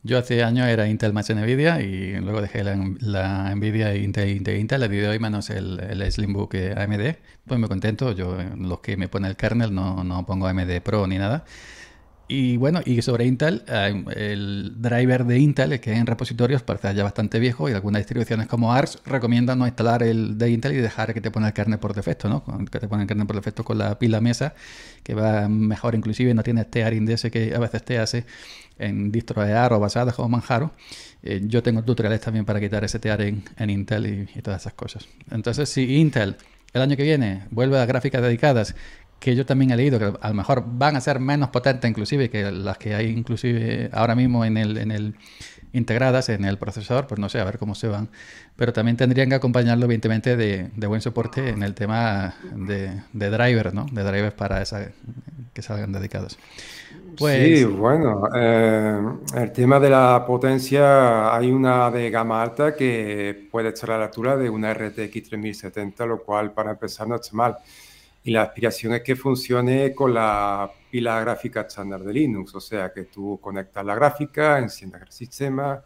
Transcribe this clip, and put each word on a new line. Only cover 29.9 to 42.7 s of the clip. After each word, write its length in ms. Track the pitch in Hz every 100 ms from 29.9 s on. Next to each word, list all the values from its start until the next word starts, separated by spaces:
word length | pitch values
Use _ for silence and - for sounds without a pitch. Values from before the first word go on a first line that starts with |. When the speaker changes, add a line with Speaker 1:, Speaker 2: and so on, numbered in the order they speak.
| 117 123
Speaker 1:
como 160 | - 120
Manjaro. 400 | 120 - 120 156 - - - - -
Eh, 200 | - 98
yo 180 | 104 117
tengo 200 | 123 113
tutoriales 380 | 110 117 110 107
también 260 | - 110 104
para 140 | 104
quitar 220 | 104 104
ese 160 | 104 113
TEAR 220 | 110 107
en, 240 | 104 104 - -
en 100 | 110
Intel 380 | 101 101 110 107
y, 320 | 101 98 -
y 40 |
todas 200 | - 98
esas 100 | -
cosas. 340 | - - 107 - - -
Entonces, 380 | 113 113 117 147
si 280 | - 127 139
Intel 400 | 160 139 101 87 - _ -
el 80 | 123
año 160 | 135 139
que 60 |
viene 440 | 143 156 113 95 98
vuelve 280 | 113 131 135
a 60 |
gráficas 380 | 120 127 135 135
dedicadas, 520 | 123 117 151 123 101 - - - - _
que 160 | - 123
yo 100 | 131
también 240 | 135 135
he 60 | 120
leído 240 | 139 120
que 180 | 104 95
a 80 | 107
lo 60 |
mejor 300 | 107 98 135 113
van 300 | 120 143 147
a 40 |
ser 200 | 151 135
menos 300 | 131 147 135
potentes 380 | 123 127 123 120
inclusive 400 | 110 104 143 123
que 220 | 107 101
las 260 | 92 98